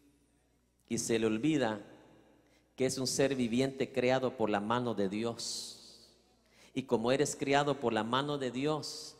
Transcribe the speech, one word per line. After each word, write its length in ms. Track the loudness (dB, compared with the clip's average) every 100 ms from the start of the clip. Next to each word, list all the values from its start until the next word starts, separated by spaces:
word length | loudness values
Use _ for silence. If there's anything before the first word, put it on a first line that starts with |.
| _ _ _ _ _ _ _ _ -6
Y 80 | -4
se 220 | 0 2
le 80 | 2
olvida 540 | 2 2 2 2 -2 -8 -20 -20 -20 _ _ _ _ _ -2
que 100 | -2
es 100 | 0
un 100 | -2
ser 280 | 2 2
viviente 580 | 2 0 2 0 0 -4
creado 460 | 0 2 2 0 0
por 100 | 0
la 120 | 0
mano 340 | 0 0 0
de 160 | 0 0
Dios. 640 | 0 -4 -6 -8 -8 -10 -14 -20 -20 -20 _ _ _ _ -20 -10 -6
Y 60 |
como 280 | 0 0 2
eres 260 | 2 2 0
criado 440 | 2 2 4 0
por 140 | 0
la 100 | 0
mano 320 | 0 0 0 -2
de 140 | -4
Dios, 680 | -2 -2 -2 -6 -10 -14 -18